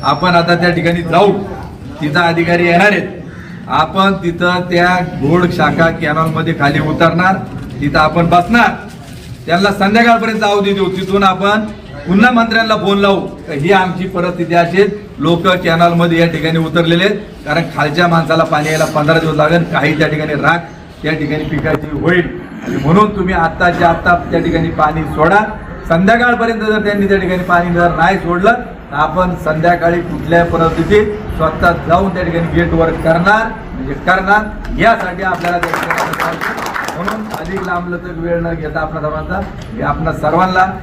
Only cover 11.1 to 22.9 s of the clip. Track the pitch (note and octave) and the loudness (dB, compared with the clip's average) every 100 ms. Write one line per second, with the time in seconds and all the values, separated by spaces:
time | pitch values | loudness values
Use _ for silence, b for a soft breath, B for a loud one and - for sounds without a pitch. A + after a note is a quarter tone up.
11.1 | G3 G3 F#3 G3 G#3 G#3+ - - - - | 2 2 2 0 0 -2 -10 -14 -14 0
12.1 | G3 A#3+ A#3+ A3+ A3 A3+ G#3+ G3 G3+ G3+ | 4 6 4 2 2 2 0 2 2 4
13.1 | F#3+ - - - D3+ D#3+ G3 F#3 F3 F#3 | 2 -2 -10 -10 -4 4 4 4 -2 -4
14.1 | F3+ F3 E3+ D#3+ E3+ E3+ F#3 G3+ - - | -2 -4 -2 0 2 2 4 2 2 -10
15.1 | - C#3+ E3+ - C#3 E3+ E3 E3+ E3+ E3+ | -4 0 2 2 0 0 2 4 4 2
16.1 | E3 E3+ D#3+ D#3 E3 D#3+ E3 E3 E3+ G3 | 4 2 2 0 0 0 0 2 2 2
17.1 | G#3 - - - D#3 D#3+ - D3 C#3+ E3+ | 0 -8 -14 -4 -2 -2 -2 -2 2 2
18.1 | E3 D#3 D#3+ D#3+ D#3 D3+ D#3 D#3 D#3+ D3 | 2 2 0 2 0 0 0 0 0 2
19.1 | E3 D#3+ D3+ D3+ E3+ E3 D#3 D3 D3+ D#3 | 2 2 2 2 2 0 0 0 0 0
20.1 | D3+ D3+ C#3+ C#3+ E3+ - - - - D3+ | 0 -4 -2 0 0 -4 -16 -18 -10 -6
21.1 | D#3 D3 D3+ C#3+ D3+ D#3+ D3+ D3 D3 D3+ | -4 -2 -4 -4 -4 -2 -2 -4 -4 0
22.1 | F3+ D#3 - - - - C#3 C3+ | 2 0 -6 -12 -14 -6 -4 2